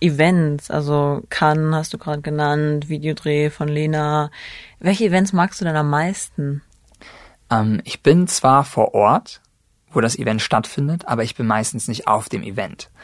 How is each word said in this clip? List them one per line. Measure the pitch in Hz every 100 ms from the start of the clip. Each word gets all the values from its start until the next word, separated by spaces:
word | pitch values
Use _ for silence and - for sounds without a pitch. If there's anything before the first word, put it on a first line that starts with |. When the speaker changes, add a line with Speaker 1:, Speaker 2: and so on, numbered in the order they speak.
Speaker 1:
Events, | 170 143 165 180 156 147 -
also | 151 147 147 143 143 -
Cannes | - 156 151 156
hast | 160 160
du | -
gerade | 156 147
genannt, | 147 151 147 147 151 147 147
Videodreh | 151 156 147 151 147 151
von | - 151
Lena. | 147 156 151 151 151 147 - - - - -
Welche | 175 196 214
Events | 185 190
magst | 185 185 -
du |
denn | 170 156
am | 147
meisten? | 147 170 196 - - 143 143 - _ _ _ - - - _ -
Speaker 2:
Ähm, | 113 110 107
ich | - -
bin | 139 170 180
zwar | - 131 135
vor | 135 - 107
Ort, | - 104 151 - - _ _ _ _ _
wo | -
das | 113 -
Event | 117 110
stattfindet, | - 113 - - 143 170 -
aber | 113
ich | 113
bin | - 113
meistens | 110 107 113 -
nicht | 110 -
auf | 107 -
dem | 113
Event, | - 104 92 - - _